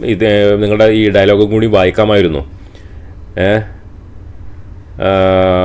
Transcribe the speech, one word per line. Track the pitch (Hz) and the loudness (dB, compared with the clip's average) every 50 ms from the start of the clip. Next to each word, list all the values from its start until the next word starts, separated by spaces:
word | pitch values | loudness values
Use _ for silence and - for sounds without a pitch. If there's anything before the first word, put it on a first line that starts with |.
| 110 | -6
ഇത് | 117 110 90 110 107 104 104 101 101 104 104 104 | -4 -2 0 0 2 2 2 2 2 2 2 0
നിങ്ങളുടെ | 101 107 107 110 | 0 2 4 4
ഈ | 110 110 110 107 104 | 4 4 4 2 2
ഡയലോഗും | 95 101 98 98 104 101 107 101 | 4 4 4 4 4 4 2 2
കൂടി | 110 110 110 113 | 2 0 0 2
വായിക്കാമായിരുന്നു. | 104 95 92 92 87 - 107 107 104 101 95 85 78 71 71 - - - - - - - - - - - - - - - - - - 87 | 2 2 2 2 2 2 2 2 2 2 2 2 0 -2 -8 -8 -14 -20 -20 -20 -20 -20 -20 -20 -20 -18 -18 -18 -18 -18 -18 -14 -6 -2
ഏ, | 92 98 104 110 107 - - - - - - - - - - - - - - - - - - - - - - - - - - - | 0 0 0 0 -2 -6 -14 -18 -20 -20 -20 -20 -20 -20 -20 -20 -18 -18 -18 -16 -16 -16 -16 -16 -16 -18 -18 -20 -20 -18 -12 -6
ആ, | - 95 95 95 95 95 95 92 92 92 92 90 92 | -2 0 0 2 2 2 2 2 2 2 2 0 0